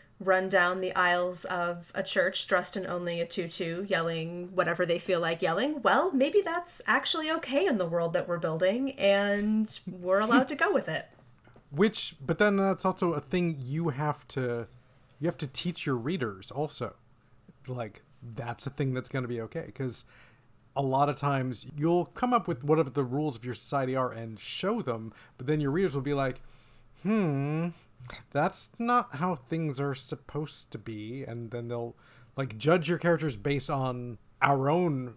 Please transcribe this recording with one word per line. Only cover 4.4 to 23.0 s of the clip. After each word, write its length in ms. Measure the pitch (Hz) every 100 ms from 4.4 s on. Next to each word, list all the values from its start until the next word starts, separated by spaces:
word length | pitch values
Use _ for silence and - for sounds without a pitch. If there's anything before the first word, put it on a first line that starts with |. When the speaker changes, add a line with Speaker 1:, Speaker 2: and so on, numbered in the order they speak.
| 175
Speaker 1:
whatever 320 | 185 165 175 175
they 140 | 170
feel 200 | - 175
like 220 | 170 165
yelling, 400 | 170 175 277 302
well, 300 | 202 226 359
maybe 320 | 269 294 403 339
that's 380 | 349 349 - -
actually 460 | 254 - 330 311
okay 340 | 330 233 277 381
in 140 | 214
the 60 | 170
world 260 | 170 170
that 140 | 170 -
we're 100 | 175
building, 540 | 165 160 185 233 269 -
and 800 | 196 202 202 202 214 214 214 - 180
we're 320 | 185 180 196
allowed 280 | 220 262 269
to 60 | 285
go 160 | 349
with 160 | 277 -
it. 200 | 156 -
<laughs> 40 | - - - - - _
Speaker 2:
Which, 460 | 143 208 - - - 135
but 120 | 160
then 180 | 208 196
that's 300 | 190 185 185
also 260 | 185 175
a 80 | 147
thing 380 | - 185 170 143
you 300 | 123 151 170
have 360 | 131 151 - -
to, 380 | 135 123 120 110 - _ _ - -
you 80 | 160
have 100 | 165
to 80 | 139
teach 380 | - 175 - 151
your 120 | 123
readers 520 | 123 180 117 95 -
also. 440 | 135 151 - 117 - _ _ _ - - - -
Like, 360 | 123 110 - - -
that's 420 | 117 113 120 117 131
a 40 |
thing 240 | - 135
that's 160 | 127 -
gonna 180 | 135 123
be 140 | 117
okay, 280 | 110 165 - -
'cause 300 | 131 107 - - - _ _ - _ 143
a 40 |
lot 280 | 135 127 143
of 80 | 135
times 480 | 143 135 127 117 123 147
you'll 300 | 160 175 160
come 280 | - 247
up 140 | 240 175
with 160 | 127
whatever 260 | 147 165 135
the 140 | 135